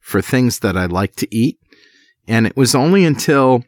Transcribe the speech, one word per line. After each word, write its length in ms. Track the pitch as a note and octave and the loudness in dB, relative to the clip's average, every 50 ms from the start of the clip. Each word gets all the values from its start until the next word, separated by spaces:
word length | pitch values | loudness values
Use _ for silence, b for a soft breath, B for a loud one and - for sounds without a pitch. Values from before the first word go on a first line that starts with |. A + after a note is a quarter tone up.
for 220 | _ - - G2 | _ -6 -4 -4
things 380 | - - - B2+ B2+ A#2+ - - | -2 -2 0 0 0 0 -2 -2
that 180 | - G#2 F2+ F#2+ | -4 -4 -2 -2
I 80 | F#2 | -4
like 280 | E2+ F2 F#2 G2+ - _ | -4 -2 -4 -4 -4 _
to 120 | - E2 - - | -8 -8 -6 -2
eat. 240 | A2+ A#2 D3 - _ _ b b b b b b b b b b b _ | -2 -2 -2 -4 _ _ b b b b b b b b b b b _
And 200 | - A2+ A2+ A2+ | -4 -2 0 0
it 100 | G#2 - | 0 0
was 180 | C3+ C3 A#2 - | 0 0 0 0
only 300 | C3 C3+ E3 F#3+ G3 F3+ | 0 2 2 2 2 2
until 600 | D#3+ C#3+ - - - D3 C#3 C3 C3 B2+ A#2+ B2 | 2 0 -2 -2 0 2 2 4 2 2 0 -2